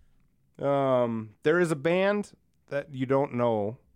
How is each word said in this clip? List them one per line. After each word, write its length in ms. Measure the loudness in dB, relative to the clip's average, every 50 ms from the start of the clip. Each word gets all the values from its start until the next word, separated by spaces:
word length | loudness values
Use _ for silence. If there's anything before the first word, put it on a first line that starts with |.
| _ _ _ _ _ _ _ _ _ _ _
them. 100 | -6 -2
Um, 640 | -2 0 0 2 2 2 2 0 0 -2 -6 -8 -10 -10 _ 0
there 160 | 2 2 4
is 120 | 2 0
a 40 | 0
band 560 | -2 0 0 0 2 2 0 0 -2 -4 -8 -12 _ _ _ _ _ _
that 260 | -8 -8 -8 -8 -8 -6
you 120 | -4 0
don't 280 | 2 2 2 2 0 0
know 420 | 0 0 2 2 0 -2 -4 -6 -10 _ _ _